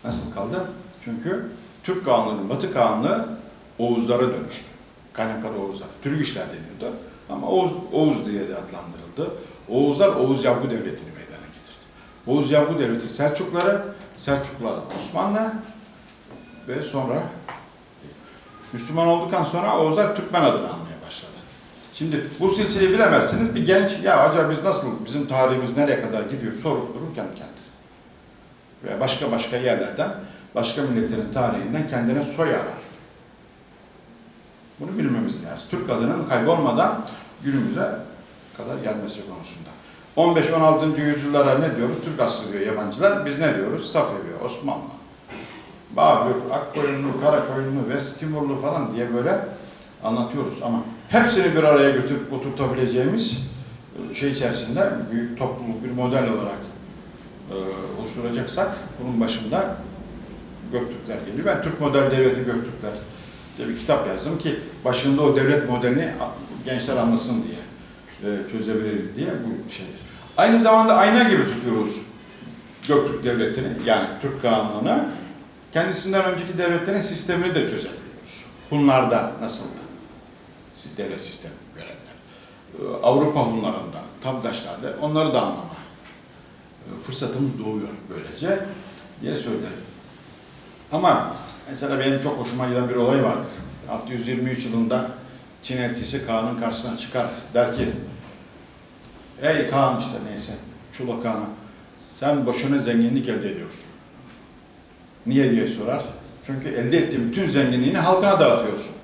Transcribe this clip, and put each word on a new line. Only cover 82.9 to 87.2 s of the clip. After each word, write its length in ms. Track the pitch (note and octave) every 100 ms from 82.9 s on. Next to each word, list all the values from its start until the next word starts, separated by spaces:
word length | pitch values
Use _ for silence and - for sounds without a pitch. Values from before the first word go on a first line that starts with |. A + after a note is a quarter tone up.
| - -
Avrupa 340 | C#3 D3 D3+
Hunlarında, 640 | A#2 A2+ A2 - - - - -
Tabgaçlar'da 720 | C3+ B2+ - - - - C#3+ -
onları 320 | D3+ D#3 D#3
da 80 | B2
anlama, 340 | - - - - - - - - - - - - - - -
e, 40 | F#2
fırsatımız 560 | - C3